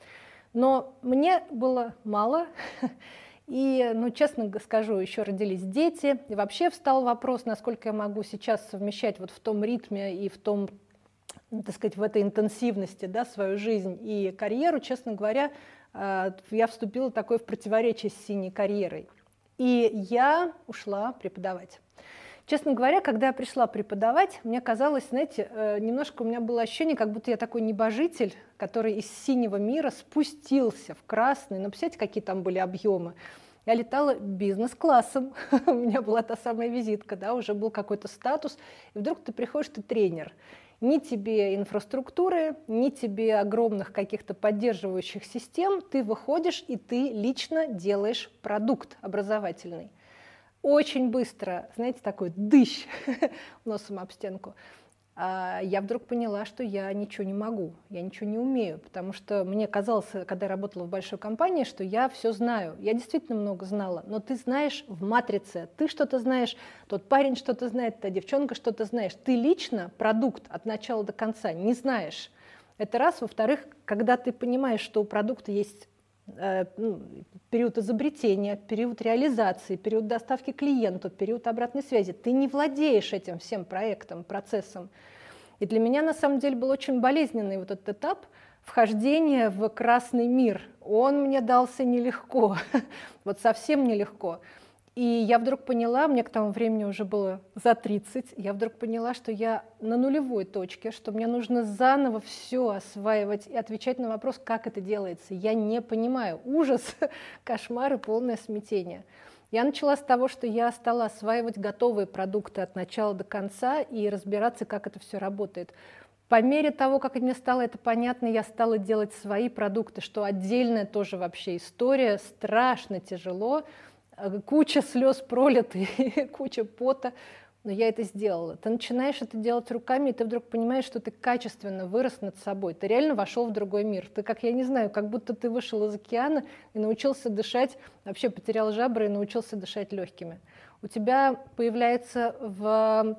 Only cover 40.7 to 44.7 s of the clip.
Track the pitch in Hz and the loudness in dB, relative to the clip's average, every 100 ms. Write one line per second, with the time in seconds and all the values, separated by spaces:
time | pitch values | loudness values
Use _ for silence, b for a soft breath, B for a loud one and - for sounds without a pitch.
40.7 | B 240 302 - 226 202 214 202 196 196 | B 2 2 0 -6 0 2 2 2 -2
41.7 | 208 - 262 262 - 370 349 311 - - | -4 -4 -6 -4 0 2 2 0 -4 -4
42.7 | 220 269 - 233 196 226 214 202 220 233 | 0 0 0 -4 0 2 4 2 2 2
43.7 | 208 196 - 196 214 - 190 214 208 233 | 2 -4 -4 -4 -4 -8 -2 0 2 2